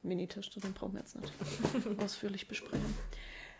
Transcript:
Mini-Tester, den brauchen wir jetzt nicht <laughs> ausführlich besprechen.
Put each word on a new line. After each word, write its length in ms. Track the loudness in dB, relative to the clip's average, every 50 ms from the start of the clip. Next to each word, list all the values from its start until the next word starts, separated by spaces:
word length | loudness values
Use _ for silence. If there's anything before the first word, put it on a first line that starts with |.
| 0
Mini-Tester, 580 | 2 2 2 2 0 -2 -4 -6 -6 -6 -4
den 140 | -2 -2 -2
brauchen 180 | 0 -2 -2 -2
wir 80 | -2
jetzt 160 | -4 -6 -6
nicht 160 | -6 -6 -6 -4 -4 -2 -2 0 4 4 6 6 6 4 4 4 2
<laughs> 60 | 2
ausführlich 420 | 2 2 0 0 0 0 -2 -4
besprechen. 480 | -2 -4 -4 -4 0 0 2 4 4 2 2 0 -2 -4 -6 -6 -8 -8 -10 -10 -12 -12 -16